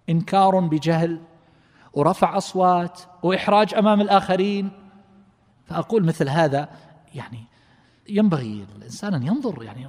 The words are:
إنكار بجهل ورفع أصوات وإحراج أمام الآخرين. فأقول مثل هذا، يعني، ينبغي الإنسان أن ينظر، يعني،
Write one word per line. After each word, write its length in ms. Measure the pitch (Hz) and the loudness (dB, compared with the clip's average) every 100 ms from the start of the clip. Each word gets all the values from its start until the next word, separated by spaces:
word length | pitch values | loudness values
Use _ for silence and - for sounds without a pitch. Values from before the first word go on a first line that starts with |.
| - | -4
إنكار 500 | 165 - 196 190 185 | -2 0 2 4 2
بجهل 600 | 170 151 156 165 170 165 - _ _ _ _ _ _ | 0 -2 0 0 0 -4 -12 _ _ _ _ _ _
ورفع 440 | 143 151 190 180 190 | 0 0 2 0 0
أصوات 640 | - 185 180 175 175 - - - | -4 0 2 2 -2 -10 -20 -6
وإحراج 500 | 170 185 - 202 214 | -2 -2 2 2 4
أمام 280 | 220 214 208 | 2 4 4
الآخرين. 720 | 208 196 - 185 202 202 196 - - - _ - _ _ _ _ - | 4 2 2 0 0 -2 -6 -10 -20 -20 _ -20 _ _ _ _ -10
فأقول 400 | 165 - 220 165 | -8 -2 0 0
مثل 240 | 156 139 | 0 -2
هذا، 400 | 156 156 139 147 - - - _ 139 | 0 0 0 -6 -16 -20 -20 _ -18
يعني، 280 | 110 113 - _ _ _ _ _ - | -16 -18 -20 _ _ _ _ _ -6
ينبغي 560 | 208 214 151 113 104 101 104 | 0 2 2 -4 -10 -14 -20
الإنسان 360 | 120 - 208 | -20 -12 -6
أن 100 | 156 | -4
ينظر، 400 | 127 277 247 139 | -2 -4 -4 -8
يعني، 240 | 110 120 | -14 -16